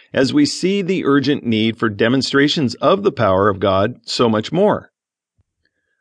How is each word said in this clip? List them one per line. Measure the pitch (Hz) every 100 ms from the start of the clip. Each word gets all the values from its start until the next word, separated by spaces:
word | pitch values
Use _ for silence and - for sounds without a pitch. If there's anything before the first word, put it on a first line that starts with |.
| _
as | 120 131
we | 139 147
see | - 180 202
the | 180 180 -
urgent | 139 139 143 120
need | 110 113 113
for | 117
demonstrations | 101 117 135 123 139 147 170 123 -
of | 139 202
the | 202
power | - 107 95 104
of | 95
God | 101 95 107 123
so | - - 120
much | 107 113
more. | 160 208 127 - _ _ _ _ _ _ _ _ _ _ _